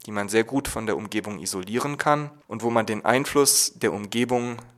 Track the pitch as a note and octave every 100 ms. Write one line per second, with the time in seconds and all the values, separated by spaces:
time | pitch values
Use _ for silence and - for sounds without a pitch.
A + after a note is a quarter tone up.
0 | - G#2 G2+ A2 A2+ C3+ - A2+ A2 E2
1 | G#2 G#2+ G#2 G2 F#2 F#2+ F#2 A#2 C#3+ C#3+
2 | D#3 D3 C#3+ - - A2 A#2 A#2 G#2+ G#2+
3 | G#2 B2+ C#3 C#3+ C#3 - - - A2 F#2+
4 | G#2 A2+ A#2+ B2 A#2+ A#2 -